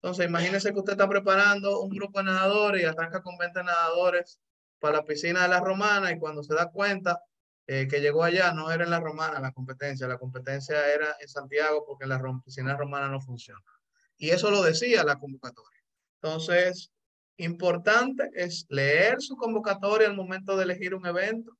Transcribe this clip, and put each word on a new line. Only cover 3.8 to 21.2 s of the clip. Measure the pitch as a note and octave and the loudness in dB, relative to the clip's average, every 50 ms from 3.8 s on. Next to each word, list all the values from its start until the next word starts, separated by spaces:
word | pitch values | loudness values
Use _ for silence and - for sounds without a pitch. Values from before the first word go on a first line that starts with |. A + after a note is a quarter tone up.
| E3+ E3 E3+ F3 F3+ F3+ F3 F3 F3 - - _ _ _ _ _ _ _ _ _ | 2 2 2 2 2 4 2 2 -2 -4 -12 _ _ _ _ _ _ _ _ _
para | - D3+ D3+ D3+ | 0 2 2 2
la | D3+ | 0
piscina | D3+ D3+ D3 - E3+ E3+ F3+ F3+ | -2 -6 -4 -2 -2 2 2 4
de | F3+ | 4
la | F3+ F3+ | 4 2
Romana, | F#3 F#3+ F#3+ G3 G3+ G#3 G#3 G3+ G3 F3+ | 2 0 0 0 2 2 2 2 2 0
y | E3+ E3 | -2 -4
cuando | D#3 D#3 D3+ D3 D3 | -6 -8 -8 -8 -4
se | C#3+ D3+ | -2 0
da | D#3+ F3 F3 | 0 0 0
cuenta, | E3+ F#3+ G3+ G3+ G3 F#3+ F#3 F3+ F3 F3 - _ _ _ _ _ _ _ _ | _ -2 0 0 0 0 0 -2 -2 -2 -6 _ _ _ _ _ _ _ _
eh, | - C3+ C3+ C3+ | -6 -4 -2 -2
que | C3+ C#3 C#3+ | 0 0 2
llegó | C#3+ D3 C#3+ D#3+ E3 | 2 2 2 4 2
allá, | E3+ E3+ F#3 F#3 F3 E3+ | 4 4 4 2 2 2
no | D#3 D#3 D#3+ | -2 -4 -4
era | E3 E3 F3 | -2 -2 0
en | E3+ | 0
la | E3+ E3 | 0 -2
Romana | E3 D#3 D3+ D#3 D#3+ D3+ D3+ C#3 | -2 -4 -6 -4 -6 -4 -4 -4
la | C3 C3 C3 | -6 -8 -8
competencia, | C3 B2+ C3 C3 C3+ C#3+ C#3+ C#3 C3+ C3 B2+ | -8 -12 -12 -10 -8 -8 -8 -6 -6 -6 -6
la | B2+ | -6
competencia | B2 C3 C3 B2+ B2+ B2+ C3+ C3+ C#3 C3+ - D#3 D3+ D3 C#3+ | -6 -8 -12 -12 -10 -8 -6 -6 -6 -6 -2 -2 0 2 2
era | D3 D3 D3+ D3+ D3 - | 2 2 0 -2 -4 -8
en | D3 C#3+ | -12 -12
Santiago | - C#3+ C3+ C3 C#3 D3 D3+ D#3 D3+ D3+ D3 | -12 -12 -12 -4 -2 0 0 2 0 0 -2
porque | D3 C#3 C3+ C3+ | -4 -12 -10 -6
la | C3+ C3+ | -4 -4
rom-, | C3 C3 C3 B2+ B2+ - | -4 -4 -6 -6 -8 -10
piscina | - - - B2+ C3 C#3 | -12 -12 -8 -4 -4 -4
romana | C#3+ D3 C#3 C#3 C#3 C#3 C#3 | -4 -4 -6 -4 -4 -4 -4
no | C3+ C3+ | -4 -6
funciona. | C3+ C3 B2 A#2 - - A2 F#2+ _ _ _ _ _ _ _ _ _ _ _ | -8 -10 -14 -14 -14 -18 -20 -20 _ _ _ _ _ _ _ _ _ _ _
Y | _ E3 D3+ | _ 0 2
eso | E3+ F3+ A3 G#3 | 2 2 4 2
lo | G#3 G3+ F#3 | 4 4 4
decía | D#3+ D#3+ D#3+ A#3 B3 A#3 G#3 D#3+ | 4 4 2 2 4 4 4 4
la | D3 C#3+ C3+ | 2 0 -2
convocatoria. | C#3+ C#3 C3+ C3 - B2 B2 - - _ _ _ _ _ _ _ _ _ _ _ - | -4 -14 -14 -12 -14 -16 -16 -16 -20 _ _ _ _ _ _ _ _ _ _ _ -6
Entonces, | D#3+ D#3 D#3+ D#3+ E3 F3 F3 F3+ F#3 F3+ F3+ - _ _ _ _ _ _ _ _ _ _ | -6 -4 -4 -2 2 4 4 4 4 0 -4 -12 _ _ _ _ _ _ _ _ _ _
importante | _ F3 E3+ F3 E3+ F#3 F3+ F3 F3 F3 G#3 G#3+ A#3 B3 C4+ C4+ B3+ - - - | _ -6 -6 -6 0 0 0 0 2 4 4 6 6 4 2 0 -4 -4 -4 -2
es | - F3+ F3 E3 - - _ | -4 -6 -4 -6 -10 -10 _
leer | C#3 C#3 C#3 C#3 D3 D#3+ F#3 A3 B3+ C4 | -2 0 2 4 4 6 6 4 4 0
su | C4 - C4+ | -4 -10 -8
convocatoria | B3 A#3+ A#3 A3 G#3+ A3 G#3 G3 G3 G3 G3+ G#3 A3 A3 G#3 | -6 -4 -2 -2 -2 -2 -2 -4 -2 0 0 4 4 4 4
al | G3+ | 2
momento | G3 F#3+ F3+ F#3 F#3+ F#3+ G3 G3 | -2 -6 -6 -8 -8 -4 -2 0
de | F#3+ F#3 | 0 0
elegir | F3+ F3+ F3+ F#3 F3+ F#3+ | -2 -2 -4 -6 -8 -8
un | F#3 F3+ | -6 -6
evento. | F3+ E3+ F3 | -4 -2 -2